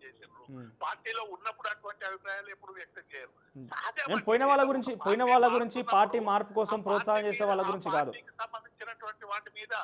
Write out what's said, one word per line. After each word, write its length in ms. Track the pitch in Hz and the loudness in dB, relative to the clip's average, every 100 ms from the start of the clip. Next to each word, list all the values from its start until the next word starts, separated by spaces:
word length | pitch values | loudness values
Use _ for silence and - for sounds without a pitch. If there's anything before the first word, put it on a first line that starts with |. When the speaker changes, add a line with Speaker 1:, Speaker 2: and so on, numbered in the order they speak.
Speaker 1:
చేసిండ్రు. 500 | 135 _ - - - | -20 _ -20 -20 -18
Speaker 2:
Hmm. 160 | 131 117 117 | -18 -18 _
Speaker 1:
పార్టీలో 400 | 160 208 226 226 | -8 -8 -8 -8
ఉన్నప్పుడు 440 | 214 180 214 220 214 | -8 -8 -8 -6 -8
అటువంటి 380 | 208 202 208 196 | -8 -10 -10 -10
అభిప్రాయాలు 440 | 190 196 196 202 | -8 -8 -8 -10
ఎప్పుడు 240 | 190 196 | -18 -18
వ్యక్తం 280 | 190 165 180 - | -16 -16 -18 -16
చేయరు. 160 | 139 123 | -16 -16
Speaker 2:
Hmm. 380 | _ _ 139 120 | _ _ -18 -12
Speaker 1:
సహజం 340 | 139 214 302 277 | -8 -8 -6 -2
Speaker 2:
నేను 160 | 214 | -2
పోయిన 200 | 214 233 | 2 2
Speaker 1:
అండి. 120 | 269 277 | 4 4
Speaker 2:
వాళ్ళ 140 | 277 | 4
గురించి, 200 | 269 262 | 0 -2
Speaker 1:
పార్టీ 140 | 226 | -4
Speaker 2:
పోయిన 200 | 196 220 | 0 2
వాళ్ళ 220 | 247 247 240 | 6 8 6
గురించి, 140 | 240 | 4
Speaker 1:
మారుతున్నప్పుడు 360 | 233 247 208 196 | 0 -4 2 4
Speaker 2:
పార్టీ 240 | 214 233 | 6 2
మార్పు 340 | 214 202 208 | 2 0 2
కోసం 260 | 208 202 214 | 0 0 -2
Speaker 1:
ఆ 20 | |
Speaker 2:
ప్రోత్సాహం 340 | 196 202 208 214 | 0 0 4 2
Speaker 1:
పార్టీ 140 | 208 | 2
Speaker 2:
చేసే 160 | 202 208 | 0 2
వాళ్ళ 160 | 190 | 2
Speaker 1:
మీద, 60 | 190 | 0
ఆ 20 | |
Speaker 2:
గురించి 220 | 196 170 | -2 0
కాదు. 200 | 151 135 | 0 0
Speaker 1:
పార్టీకి 260 | - - - | -4 -16 -12
సంబంధించినటువంటి 840 | 233 226 - _ 220 226 214 214 208 | -10 -10 -14 _ -14 -10 -12 -12 -8
వాటి 240 | 202 208 | -8 -8
మీద 240 | 208 214 220 | -16 -6 -6